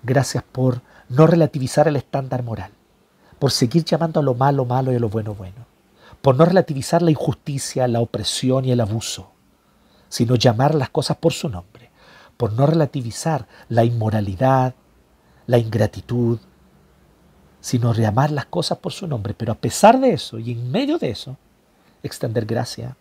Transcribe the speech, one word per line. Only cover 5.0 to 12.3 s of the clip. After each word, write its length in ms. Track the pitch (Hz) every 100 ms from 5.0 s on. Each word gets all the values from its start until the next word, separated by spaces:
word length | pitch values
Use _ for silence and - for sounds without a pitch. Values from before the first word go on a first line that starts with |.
| 117
bueno 260 | 107 107 104
bueno, 300 | 92 98 117 _ _ _ - -
por 120 | 139 127
no 100 | 165
relativizar 580 | 185 - 135 - 170
la 80 | 175
injusticia, 760 | 147 - 123 - 139 - - 127
la 120 | 117
opresión 680 | 117 110 107 - 127 127 131
y 60 |
el 100 | 123
abuso, 500 | 110 113 - - 90 _ _ _ _ _ _ _ _
sino 260 | - 120 123
llamar 380 | 131 113 139
las 160 | 160 127
cosas 280 | - 139 151
por 160 | 165
su 160 | - 165
nombre, 420 | 90 - - - _ - - -